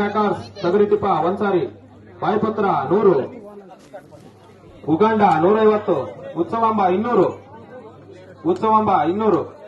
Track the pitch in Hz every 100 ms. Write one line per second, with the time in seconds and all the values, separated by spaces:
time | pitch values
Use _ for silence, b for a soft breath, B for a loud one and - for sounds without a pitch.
0 | 208 214 208 180 - - 175 202 208 208
1 | 202 165 151 196 202 180 135 - - -
2 | - - 175 214 220 214 196 151 139 190
3 | 202 151 117 120 101 - - - - 196
4 | - - - - - - - - - 160
5 | 220 214 202 160 175 214 214 208 202 147
6 | 127 - - 156 170 226 233 214 185 190
7 | 240 214 147 - - - - - - -
8 | - - - - 160 180 220 220 208 175
9 | 151 202 220 160 - -